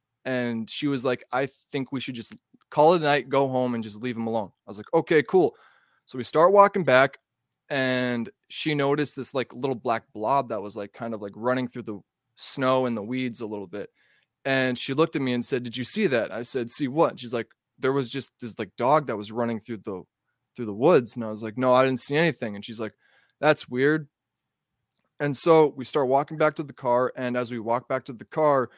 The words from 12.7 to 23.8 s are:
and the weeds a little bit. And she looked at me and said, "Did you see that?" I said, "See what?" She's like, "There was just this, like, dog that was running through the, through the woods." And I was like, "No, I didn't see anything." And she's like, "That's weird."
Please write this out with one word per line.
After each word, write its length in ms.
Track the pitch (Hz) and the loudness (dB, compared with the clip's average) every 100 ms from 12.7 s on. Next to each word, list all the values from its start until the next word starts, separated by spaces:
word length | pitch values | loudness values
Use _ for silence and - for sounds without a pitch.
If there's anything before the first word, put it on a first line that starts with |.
| 131 127 | 2 0
and 100 | 113 | -4
the 60 | |
weeds 380 | 104 131 127 113 | -6 -6 -6 -8
a 60 | 110 | -8
little 200 | 104 92 | -10 -10
bit. 220 | 101 - _ _ _ _ _ 139 | -12 -12 _ _ _ _ _ -2
And 320 | 135 127 123 | 0 0 -2
she 140 | - 135 | -2 0
looked 200 | 160 151 | 0 0
at 40 | |
me 100 | 131 | -2
and 120 | 123 120 | -2 -2
said, 180 | 127 | -2
"Did 140 | 123 117 | -4 -4
you 80 | 123 | 0
see 220 | 214 196 | 2 2
that?" 240 | 123 104 | 2 -2
I 100 | 110 | -4
said, 280 | 120 127 117 | -4 -4 -2
"See 160 | - 139 | -2 0
what?" 300 | 143 151 - | 2 2 0
She's 120 | 123 117 | -6 -6
like, 140 | 113 _ _ _ | -6 _ _ _
"There 140 | 131 | 0
was 160 | 139 123 | 0 -2
just 220 | 139 - - | -6 -8 -10
this, 160 | 120 98 | -10 -8
like, 160 | 101 - | -8 -2
dog 300 | 123 151 127 | 2 2 2
that 100 | 107 | -6
was 140 | 104 | -6
running 260 | 113 117 113 | -4 -2 -4
through 180 | - 110 | -8 -10
the, 240 | 107 92 78 _ _ _ _ - | -8 -10 -12 _ _ _ _ -10
through 100 | 110 | -8
the 60 | 101 | 0
woods." 400 | 143 165 113 127 | 4 4 2 -4
And 80 | 113 | -6
I 60 | |
was 120 | 107 | -8
like, 140 | 113 113 | -8 -2
"No, 140 | 127 127 | 4 6
I 100 | 131 | 4
didn't 160 | 131 | 2
see 140 | - 147 | 0 2
anything." 380 | 170 127 117 101 | 0 0 -6 -10
And 100 | 104 | -10
she's 140 | 113 | -8
like, 140 | 107 - _ _ _ - | -10 -12 _ _ _ 0
"That's 280 | 147 147 - | 2 2 0
weird." 400 | 123 | 0